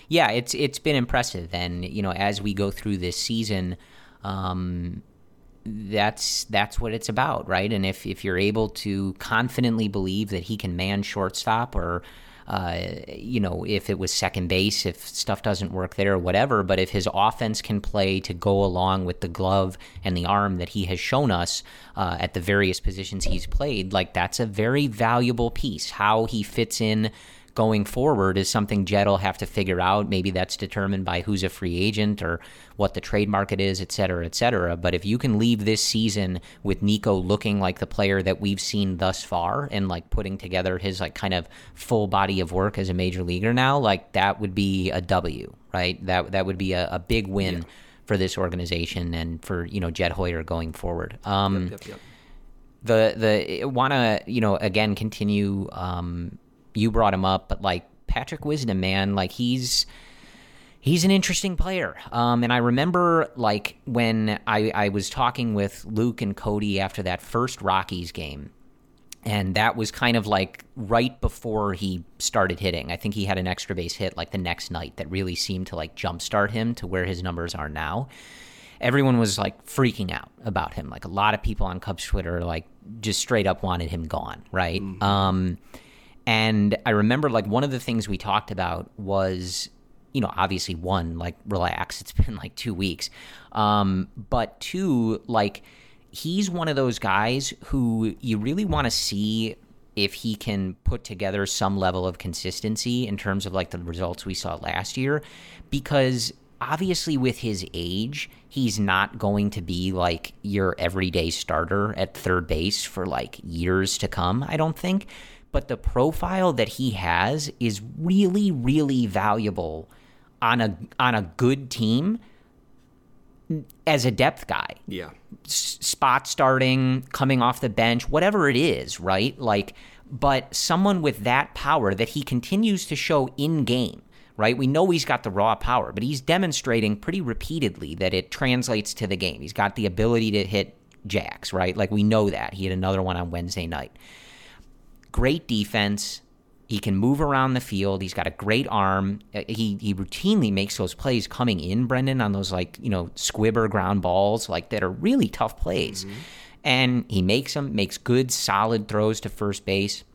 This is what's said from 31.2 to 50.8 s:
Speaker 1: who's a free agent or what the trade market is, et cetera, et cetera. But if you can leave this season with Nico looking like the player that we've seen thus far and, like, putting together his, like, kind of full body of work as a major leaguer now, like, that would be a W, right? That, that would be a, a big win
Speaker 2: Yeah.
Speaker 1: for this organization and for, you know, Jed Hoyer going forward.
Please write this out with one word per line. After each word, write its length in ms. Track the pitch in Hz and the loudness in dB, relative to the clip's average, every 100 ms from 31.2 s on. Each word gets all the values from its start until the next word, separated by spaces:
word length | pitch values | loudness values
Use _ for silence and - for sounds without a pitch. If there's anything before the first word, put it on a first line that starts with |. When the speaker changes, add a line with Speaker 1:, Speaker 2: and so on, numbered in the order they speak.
Speaker 1:
who's 220 | 95 101 | -2 -2
a 60 | 92 | -2
free 280 | - 90 87 | -2 -4 0
agent 460 | 101 107 104 101 | 0 2 0 0
or 160 | 82 85 - - - - | -2 -4 -8 -20 -12 -2
what 180 | 101 92 | -2 -2
the 40 | |
trade 300 | - 104 104 | -2 0 2
market 320 | 98 101 95 | 2 2 0
is, 180 | 98 95 | 0 -2
et 120 | 92 | -4
cetera, 340 | - 95 87 85 | -2 0 0 -4
et 80 | |
cetera. 420 | - 120 107 87 85 | 0 2 2 0 0
But 200 | 87 87 | 0 0
if 100 | 101 | 0
you 140 | 120 | 0
can 180 | 131 104 | 2 2
leave 260 | 117 110 | 4 2
this 200 | 104 107 | 2 2
season 560 | - 113 110 98 92 90 - - | 2 2 2 0 -2 -4 -10 -6
with 180 | 101 92 | -4 0
Nico 320 | 101 107 110 | 2 2 4
looking 460 | 95 90 101 110 101 | 2 2 2 2 2
like 180 | 92 92 | 0 -2
the 80 | 95 | -4
player 380 | - 98 98 | 0 2 4
that 180 | 92 92 | 2 0
we've 180 | 101 98 | 0 0
seen 380 | - 104 95 90 | -2 0 0 0
thus 260 | 92 92 | 0 -2
far 460 | - 87 85 120 143 | -2 -2 0 -2 -2
and, 160 | 104 95 | -2 -2
like, 220 | 85 - | -4 -2
putting 300 | - 98 95 | -4 -2 -6
together 400 | 95 90 92 92 | -4 -2 0 0
his, 200 | 98 92 | -2 -2
like, 140 | 92 | -6
kind 220 | - 98 92 | -4 -2 -2
of 120 | 82 - - - | -4 -14 -20 -12
full 320 | - 113 101 | 0 0 2
body 320 | 98 98 95 | 2 2 2
of 120 | 82 | 0
work 280 | 90 101 104 | 0 0 0
as 100 | 95 | -2
a 40 | 90 | 0
major 260 | 92 90 | -2 -2
leaguer 320 | 87 90 110 | -2 -2 0
now, 240 | 123 131 143 | 2 2 4
like, 360 | 113 95 - | 2 2 0
that 260 | 95 98 98 | 2 2 2
would 160 | 104 92 | -2 0
be 340 | 98 95 90 | 2 2 0
a 100 | 92 | -2
W, 540 | 87 92 85 62 - - - | 0 0 0 -6 -12 -16 -8
right? 320 | 92 90 90 92 | -2 -2 -2 0
That, 240 | 90 87 | 0 2
that 160 | 95 95 | 0 0
would 100 | 92 | -2
be 160 | 95 | 0
a, 160 | 90 87 | 0 -2
a 80 | 90 | -4
big 300 | 87 113 95 | 0 0 0
win 300 | 98 92 87 | 0 0 -2
Speaker 2:
Yeah. 60 | 82 - - - - | -8 -16 -20 -12 -2
Speaker 1:
for 100 | 104 | 0
this 180 | 92 - | 2 0
organization 800 | 92 90 85 87 85 90 87 | -2 -2 -2 -2 -2 -4 -4
and 320 | 82 82 82 - | -4 -4 -6 -4
for, 180 | 90 85 | -4 -4
you 140 | 101 | -4
know, 120 | 85 | -4
Jed 200 | 80 87 | 0 0
Hoyer 300 | 85 90 82 | 0 -2 -2
going 320 | 80 82 82 | -4 -4 -6
forward. 460 | 80 | -6